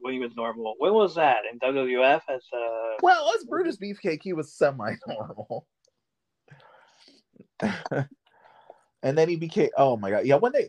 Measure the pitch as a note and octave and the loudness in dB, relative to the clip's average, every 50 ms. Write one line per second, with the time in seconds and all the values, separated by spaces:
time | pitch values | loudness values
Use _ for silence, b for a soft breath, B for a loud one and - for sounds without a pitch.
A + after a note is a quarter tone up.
0 | B2 B2+ C3 B2+ B2 A#2+ A2+ A#2 A#2 A#2 A2 A#2 A2+ A2 A2 A#2 C#3+ F#3+ G#3+ A3+ | -8 -6 -6 -4 -6 -6 -6 -6 -6 -6 -6 -6 -8 -8 -4 -2 0 2 4 4
1 | G#3 F3 D#3 E3 D3+ C#3 B2 A2 G2+ A2+ A#2+ A#2 B2+ C3 C#3 C3+ C3 B2+ B2+ B2 | 2 2 2 2 2 4 4 2 0 -4 -6 -4 -2 0 0 0 0 0 2 4
2 | C3 C3+ D3+ D#3+ - D3 C3+ B2 - _ B2+ A#2+ A#2 A#2 A2+ A2+ A2+ A2+ A2 - | 4 4 4 2 0 -4 -8 -8 -8 _ -8 -6 -6 -4 -4 -6 -6 -6 -2 2
3 | - F4 - E4 C#4+ E4 A#4 G4 D4 G#3+ D4+ E4+ F4+ E4 A#3+ - G3 D4+ G3 - | 4 4 4 4 4 0 0 -2 -2 -4 -4 -4 -4 -4 -6 -6 -10 -10 -10 -6
4 | - F3+ D#3 D3+ - F#3+ F3 D#3 C#3+ - - - E3+ C#3+ C#3 B2 G#2 A2 G#2 - | -4 -4 -4 -4 -6 -6 -6 -6 -8 -8 -2 0 0 2 2 0 -4 -6 -6 -6
5 | - - - G#2+ G#2+ - - - - - A#2+ - - _ _ _ _ _ _ _ | -8 -10 -10 -10 -10 -12 -12 -14 -12 -10 -10 -12 -12 _ _ _ _ _ _ _
6 | _ _ _ _ _ _ _ _ _ b b b b b b b b b b b | _ _ _ _ _ _ _ _ _ b b b b b b b b b b b
7 | b b b b _ _ _ - - _ _ - - G#2 F#2 - - - C3+ A#2 | b b b b _ _ _ -20 -20 _ _ -6 -4 -4 -4 -6 -8 -4 -4 -4
8 | C3+ - - - _ b b b b b b b b b b b b b b _ | -4 -4 -8 -18 _ b b b b b b b b b b b b b b _
9 | - C3+ C#3+ D#3 E3 E3+ F3 D#3+ E3 D#3+ - G3+ D3+ - - C3+ C#3 C3+ A#2+ G#2+ | -4 0 2 2 2 2 2 -2 -4 -4 0 0 0 2 4 4 4 4 4 2
10 | G2+ G2 G#2 G#2 - C3 C#3 D#3 A3+ B3 C#4+ C#4 - | 0 0 0 0 4 4 4 4 4 2 2 0 0